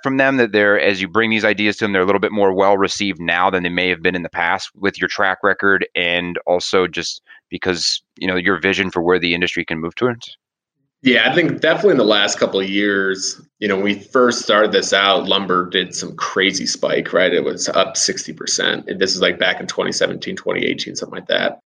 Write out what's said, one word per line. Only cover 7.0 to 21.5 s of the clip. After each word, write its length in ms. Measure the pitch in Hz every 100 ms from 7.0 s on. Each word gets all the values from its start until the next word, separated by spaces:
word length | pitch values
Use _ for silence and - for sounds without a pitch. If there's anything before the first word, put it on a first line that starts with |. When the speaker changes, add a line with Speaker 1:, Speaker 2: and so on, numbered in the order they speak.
| 85 - _ - _
Speaker 1:
because, 500 | 90 95 87 - - _ -
you 120 | 92
know, 80 | 92
your 240 | 90 92
vision 320 | 95 92 95
for 100 | 90
where 160 | 85 90
the 160 | 85
industry 300 | 87 87 -
can 160 | 85 82
move 160 | 82 -
towards? 400 | 123 117 - - _ _ _ _ _ _
Speaker 2:
Yeah, 260 | 131 123 175
I 60 |
think 260 | 156 160 -
definitely 320 | 156 165 208
in 60 | 151
the 60 |
last 340 | 107 104 101 -
couple 220 | 113 98
of 100 | 98
years, 720 | 101 104 98 95 95 - - - -
you 80 | 104
know, 80 |
when 100 | 95
we 100 | 101
first 460 | 101 - 131 123 117
started 300 | - 104 107
this 220 | 95 90
out, 340 | 98 98 95 87
lumber 420 | 98 98 90 90
did 280 | 110 87 -
some 200 | 87 -
crazy 500 | - - 95 92 -
spike, 460 | - - - -
right? 220 | 85 90
It 100 | 85
was 240 | 71 - -
up 280 | - 92 -
sixty 360 | - 92 -
percent. 560 | 78 - - 87 82 -
And 120 | 95
this 140 | -
is, 60 | 98
like, 180 | 90 87
back 220 | 90 92
in 60 | 92
twenty 260 | - 95
seventeen, 440 | 90 92 92 - 95
twenty 280 | - 90
eighteen, 320 | - - - -
something 200 | - 90
like 120 | -
that. 300 | - 95